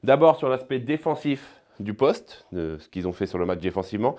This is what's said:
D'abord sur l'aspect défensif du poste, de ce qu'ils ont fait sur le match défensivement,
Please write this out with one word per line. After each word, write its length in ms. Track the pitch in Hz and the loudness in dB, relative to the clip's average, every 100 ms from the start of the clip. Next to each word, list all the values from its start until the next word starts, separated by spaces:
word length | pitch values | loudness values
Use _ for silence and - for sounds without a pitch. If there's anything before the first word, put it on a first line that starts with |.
D'abord 360 | 123 143 160 156 | 4 6 6 6
sur 100 | 135 | 0
l'aspect 320 | 127 - 131 | -2 -4 -6
défensif 800 | 120 156 165 151 147 135 - - _ - | -2 -4 -2 -4 -4 -4 -8 -20 _ -10
du 120 | 101 | -8
poste, 540 | 107 135 226 - - _ | 2 2 2 -8 -20 _
de 240 | 90 80 78 | -8 -6 -8
ce 80 | - | -10
qu'ils 180 | 92 90 | -6 -6
ont 60 | |
fait 140 | 87 98 | -4 -6
sur 120 | 90 | -2
le 80 | 87 | -2
match 140 | 107 | -2
défensivement, 560 | 90 90 90 104 120 | -2 -4 -6 -2 -2